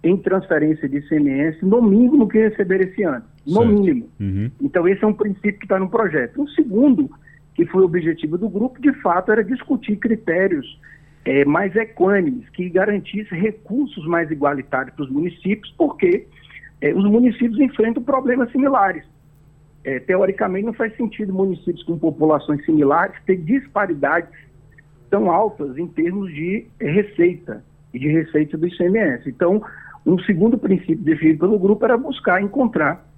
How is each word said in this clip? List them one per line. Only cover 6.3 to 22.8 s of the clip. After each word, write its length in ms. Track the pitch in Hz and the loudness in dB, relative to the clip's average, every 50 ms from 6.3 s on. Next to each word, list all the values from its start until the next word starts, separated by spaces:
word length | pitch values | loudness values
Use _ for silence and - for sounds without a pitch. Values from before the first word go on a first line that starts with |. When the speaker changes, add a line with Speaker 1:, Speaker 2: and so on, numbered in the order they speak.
| - 277 | -6 -8
Speaker 1:
Um 60 | 302 285 | -8 -4
segundo, 600 | - - 302 240 185 214 269 302 247 190 285 - - - _ - - _ _ _ _ | 0 -2 0 0 2 2 4 4 4 2 0 -4 -6 -18 _ -20 -20 _ _ _ _
que 100 | - 170 | -2 -2
foi 160 | - - 190 | 0 4 2
o 20 | 190 | 4
objetivo 520 | 180 160 180 160 165 156 - - 156 160 | 4 2 0 0 -2 -4 -2 -4 -6 -4
do 120 | 170 208 220 | -4 -4 -4
grupo, 340 | 175 202 226 254 - - | -2 -2 -4 -4 -4 0
de 100 | 254 294 - | 0 0 0
fato, 360 | - - 196 170 180 190 - | 2 0 0 0 0 2 2
era 140 | 214 226 214 | 0 0 2
discutir 520 | 185 262 247 - - 285 - - - 208 | -2 -4 -8 -4 -4 -4 -4 -2 -4 -6
critérios, 840 | 196 - 233 220 220 - - 160 175 190 190 175 147 - - - - - - - - - _ _ _ - | -2 0 -2 -2 -2 -2 -2 0 2 2 2 0 -2 -4 -10 -18 -20 -20 -20 -20 -20 -20 _ _ _ -6
é, 200 | - 135 139 139 | 0 2 2 4
mais 300 | 143 147 175 202 196 165 | 4 2 0 0 0 0
equânimes, 720 | 220 226 - - - 359 381 202 202 180 151 254 - - - | -2 -2 -2 -2 0 2 2 4 2 2 0 -2 -4 -10 -14
que 180 | - - 180 180 | -10 -8 -8 -2
garantissem 720 | 165 185 190 214 208 196 - - - 202 214 - 190 160 | 0 0 0 2 -2 -4 -4 -6 -10 -10 -8 -8 -4 -2
recursos 680 | 196 220 214 - - - 196 262 294 - - 202 151 | -2 -4 -4 -6 -12 -6 -4 -4 -4 -4 -6 -10 -6
mais 220 | 160 170 170 170 151 | -2 -2 -2 -2 -4
igualitários 640 | 160 143 139 143 143 135 131 - - 131 131 123 _ | -4 -2 -2 -2 -2 -2 -6 -4 -4 -6 -6 -6 _
pros 120 | - 147 131 | -10 -8 -4
municípios, 640 | 131 143 165 180 175 - - 185 208 214 - - - - | -4 -4 -4 -4 -6 -6 -4 -4 -4 -4 -4 -20 -4 -2
porque, 480 | 330 294 - - - 175 175 - - - _ - _ _ - - - - _ _ | -2 -2 0 0 2 2 2 0 -2 -10 _ -20 _ _ -20 -20 -20 -20 _ _
é, 120 | - 143 | -2 0
os 120 | - 190 196 | 0 2 2
municípios 560 | 208 208 233 247 247 220 - 240 233 226 240 | 4 4 6 4 4 2 2 -2 -2 2 2
enfrentam 420 | 285 254 - - 214 226 233 285 | 0 0 2 0 0 0 0 -4
problemas 480 | 240 277 269 262 262 240 247 254 247 240 | -2 -2 -2 0 0 0 0 0 0 -2
similares. 540 | - 254 269 277 277 233 196 190 185 147 - - _ _ _ _ _ _ _ _ _ _ - _ _ _ - | 0 0 0 2 2 2 2 2 0 -4 -12 -18 _ _ _ _ _ _ _ _ _ _ -20 _ _ _ -8
É, 160 | 135 135 127 | -6 -6 -6
teoricamente, 680 | 127 - 180 185 202 185 196 - 220 196 185 190 208 | -2 -2 0 2 2 0 0 -2 -4 -4 -2 -4 -4
não 60 | 233 | -6
faz 240 | 226 - 233 220 220 | -4 -4 -6 -6 -4
sentido 360 | - 240 220 - - 214 190 | -6 -8 -8 -6 -8 -6 -6
municípios 500 | 190 185 196 190 180 - - - 170 - - | -2 -2 -2 -2 -2 -6 -6 -8 -8 -8 -6
com 120 | - 170 | -8 -6
populações 680 | 156 160 160 147 - 151 156 151 147 - - 147 143 - | -2 -2 -4 -2 0 0 2 2 0 0 -4 -4 -4 0
similares 520 | - 160 151 | 0 2 2